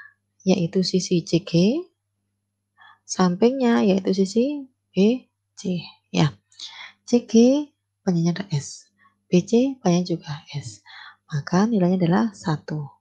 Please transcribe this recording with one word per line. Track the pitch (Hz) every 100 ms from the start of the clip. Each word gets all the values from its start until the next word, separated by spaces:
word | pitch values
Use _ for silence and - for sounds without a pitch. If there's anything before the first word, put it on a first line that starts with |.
| - _ _ _
yaitu | 190 190 165 190
sisi | 180 190 - 175
C | 160 170 -
G, | 170 190 302 370 _ _ _ _ _ _ _ _ _ - _ -
sampingnya | - 180 175 233 269 240 233 220
yaitu | 190 190
sisi | 190 190 226 262 294 269 _ _
B | - 208 254 - _ _ -
C, | 190 180 - - _
ya. | - 147 - _ - - - - _ -
C | 240
G | 240 226 240 277 294 _ _ _
panjangnya | - 170 165 170
adalah | -
S, | - - - - _ _ _ _
B | 180 175
C | 233 269 262
panjangnya | - 175 180 165
juga | - 147 -
S. | 143 113 - - - - - _
Maka | 147 - 175
nilainya | 220 220 175 185
adalah | 165 185 226 -
satu. | - 151 - 156 143 -